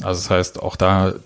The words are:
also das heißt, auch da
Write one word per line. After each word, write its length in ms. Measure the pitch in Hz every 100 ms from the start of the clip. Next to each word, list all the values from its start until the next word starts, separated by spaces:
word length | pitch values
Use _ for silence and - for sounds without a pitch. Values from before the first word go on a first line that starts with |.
also 200 | 95 90
das 80 | -
heißt, 320 | 90 90 -
auch 160 | - -
da 360 | 92 95 95 -